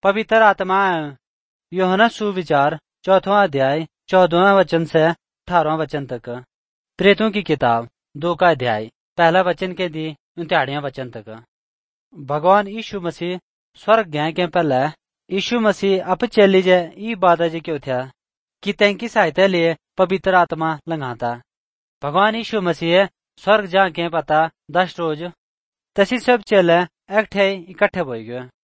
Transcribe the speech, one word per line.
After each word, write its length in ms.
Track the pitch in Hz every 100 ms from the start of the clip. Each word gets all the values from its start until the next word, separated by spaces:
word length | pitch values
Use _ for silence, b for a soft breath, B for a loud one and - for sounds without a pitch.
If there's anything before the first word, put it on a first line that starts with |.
पवित्र 380 | 196 202 220 226
आत्मा 360 | 220 190 185 190 196 170 147 135 _ _ _ _ _
यूहन्ना 360 | 180 185 190 233
सुविचार 680 | - 214 185 165 147 143 160 _ _
चौथा 380 | - 190 190 202
अध्याय 420 | 196 139 135 147 160 _ _
चौदहवाँ 460 | 185 180 170 196 196
वचन 300 | 170 165 160
से 180 | 165
अठारहवाँ 760 | 160 165 _ _ - 175 156 160
वचन 280 | 151 147 135
तक। 240 | 123 - 120 127 _ _ _ _ -
प्रेरितों 300 | 190 202 220
की 120 | 202
किताब 440 | 185 151 127 117 120 _ _ 143
दो 160 | 170 170
का 140 | 180
अध्याय 400 | 147 123 107 113 _ _ -
पहला 240 | 165 175
वचन 320 | 180 165 190
के 140 | 180 180
दी 200 | 156 156 147 _ -
उनताड़ियाँ 440 | 160 170 135 143
वचन 280 | 143 135 127
तक। 200 | 113 107 110 117 _ _ _ _ _ _
भगवान 540 | 185 135 147 165 202 196
यीशु 340 | 214 220 202
मसीह 380 | 175 - 170 180 _ _ _ _
स्वर्ग 280 | - 226 190
गए 220 | 147 151
के 160 | 160 175
पहले 340 | 180 160 127 147 - _ _ _
यीशु 300 | 185 - 240
मसीह 500 | 214 190 196 190 175
आप 140 | 185 240
चेली 340 | - 202 190
जे 180 | 185 180 165 -
ई 160 | 214 220
बात 240 | 180 165
जे 160 | 170 165
क्यों 200 | 156 151
था 260 | 139 127 131 _ _ _ _ _
कि 100 | 202
तैंकी 340 | 202 202 196 233
सहायता 360 | 226 180 147 196
लिए 280 | 180 165 160 _ -
पवित्र 380 | 185 190 190 185
आत्मा 420 | 170 160 160 151 -
लंघाता। 460 | 160 131 117 120 120 _ _ _ _ _ _
भगवान 340 | 143 160 208 220
यीशु 260 | 226 220
मसीह 440 | 180 160 165 180 196 _ _ _
स्वर्ग 220 | - 214 196
जा 220 | 185 190
के 180 | 165 170
पता 380 | 165 - 156 160 _ _
दस 280 | 160 180 -
रोज 320 | 165 151 175 - _ _ _ _ _ -
तसी 240 | 196 247
सब 220 | 233 247
चेले 380 | - 202 170 170 175 _ _
एक 140 | 202 208
ठे 140 | 196 196 196 175
इकट्ठे 300 | 180 - 185
हो 140 | 147
गए। 280 | 117 113 123 127 _